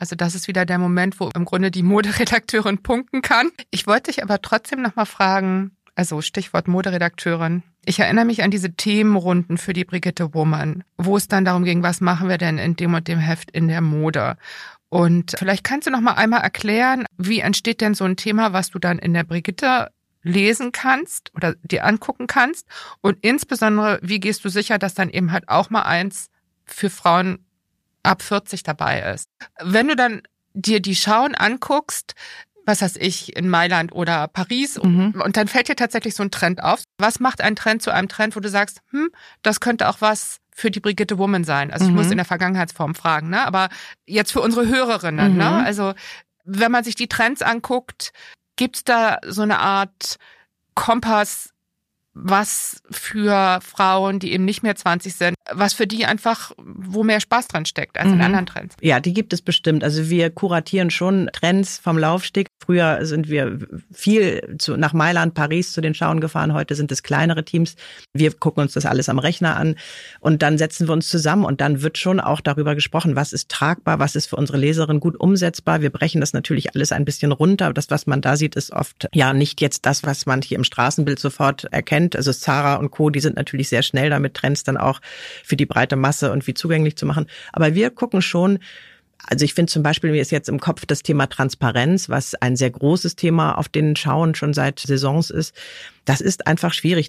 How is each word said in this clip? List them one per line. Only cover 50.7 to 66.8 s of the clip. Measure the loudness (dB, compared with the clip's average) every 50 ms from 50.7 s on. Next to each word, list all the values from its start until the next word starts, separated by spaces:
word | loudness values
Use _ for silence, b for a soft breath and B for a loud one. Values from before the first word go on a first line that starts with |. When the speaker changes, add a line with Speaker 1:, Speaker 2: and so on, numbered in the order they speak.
| -6
Speaker 1:
Kompass, | -2 0 0 0 0 2 2 2 2 2 0 -4 -10 -12 -16 _ _ _ _ _ _ _ _ _ _ _ _ -14 -6
was | 0 2 2 2 2 0 -2 -4 -6 -6 -10 -12 _ -14
für | -14 -12 -10 -6 -4 0 2 2 4 4 4 2 2 0
Frauen, | -2 -4 -2 0 2 4 4 2 2 0 -2 -2
die | -4 -2
eben | -2 0 0
nicht | 0 0 0
mehr | -2 -2 -2
zwanzig | 0 0 0 0 0 -2 -6 -4
sind, | -2 0 0 -2 -2 -8 -8
was | -2 0 0 0 0
für | 0 -2
die | -2 -2 -2 -2
einfach, | -2 -2 0 0 -2 -2 -2 -6 -16 -18
wo | -18 -18 -18 -16 -14 -10 -6 -2 0 2
mehr | 2 2 0
Spaß | 0 0 0 -2 -2
dran | -2 -6 -6 -6
steckt | -6 -6 -8 -8 -8 -4 0
als | 2 4
in | 4
Speaker 2:
Mhm. | 6 4
Speaker 1:
anderen | 4 2 2 0
Trends? | -4 -8 -12 -12 -14 -8 -2
Speaker 2:
Ja, | 2 2 2 2
die | 2 0
gibt | 0 -2 -2 -2 -4
es | -4
bestimmt. | -2 0 0 0 2 2 2 2 2
Also | 0 0 -2 -2 0
wir | 2 2 2 0
kuratieren | 0 -2 -2 0 0 0 -2 -2 0 0 0 0
schon | 0 0 0 2 2 2 0 -2 -4
Trends | -2 0 2 2 2 2 0 -4 -6
vom | -2 0 2 2
Laufsteg. | 2 2 0 0 -2 -2 -2 -2 -2 -2 _ -8 -2
Früher | 2 2 4 4 2 2 0 -2
sind | -2 -2 -2 -2 0
wir | 0 -2 -2 -2 -4 -6 -10 -12 -14 -16 -16 -18
viel | -12 -2 2 4 4 4 4 2 0 -2 -6 -8 -8 -6
zu, | -4 -2 0 0
nach | 0 2 2
Mailand, | 2 2 2 2 2 2 0 0
Paris | 0 0 0 0 0 -2 -2
zu | -2 -2
den | -2 -2
Schauen | 0 0 0 0 0 0
gefahren. | 0 -2 -2 0 0 0 0
Heute | 0 -2 -2 -2
sind | -2